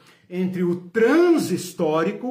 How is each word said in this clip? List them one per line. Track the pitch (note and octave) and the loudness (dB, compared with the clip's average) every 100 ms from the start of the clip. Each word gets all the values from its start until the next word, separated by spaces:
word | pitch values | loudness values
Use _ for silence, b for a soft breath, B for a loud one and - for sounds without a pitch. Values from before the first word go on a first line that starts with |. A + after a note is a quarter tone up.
| B B B | B B B
entre | F3+ F#3 F#3 | -4 -4 -2
o | F3 F3 - | -2 -2 -4
transhistórico, | A3+ A#3 D#4+ F4 D4+ F3 E3 - - D#3+ D#3 F#3+ G#3 B3 | 0 4 4 4 2 0 -4 -6 -4 0 0 0 -4 -8